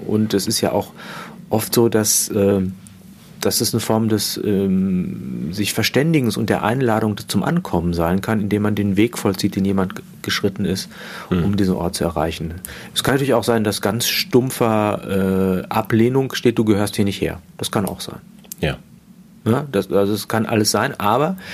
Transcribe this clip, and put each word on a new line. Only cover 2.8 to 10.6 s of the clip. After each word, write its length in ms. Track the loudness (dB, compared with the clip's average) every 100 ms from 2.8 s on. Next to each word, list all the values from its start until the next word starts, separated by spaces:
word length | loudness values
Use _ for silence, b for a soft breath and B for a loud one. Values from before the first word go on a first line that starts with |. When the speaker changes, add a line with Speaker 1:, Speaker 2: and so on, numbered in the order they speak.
| -16 -20 -20 -20 -20 -4
Speaker 1:
dass 220 | -2 0
es 120 | 0
eine 60 | -2
Form 300 | 0 2 2
des, 300 | 0 -2 -4
ähm, 1120 | 0 2 2 2 2 0 -2 -6 -8 -6 -6
sich 200 | -4 -2
Verständigens 600 | 0 0 2 4 4 2 0
und 140 | 0
der 140 | 2
Einladung 520 | 2 2 2 2 0 -2 -2
zum 160 | 0
Ankommen 500 | 0 0 0 0 0
sein 260 | 0 2 0
kann, 200 | 0 0
indem 220 | 0 0
man 120 | 0 0
den 220 | 0 2
Weg 200 | 2 2
vollzieht, 380 | -2 0 -2 0
den 80 |
jemand 320 | 0 2 0 -4
g-, 60 | -16 -10
geschritten 440 | -6 -2 -2 -2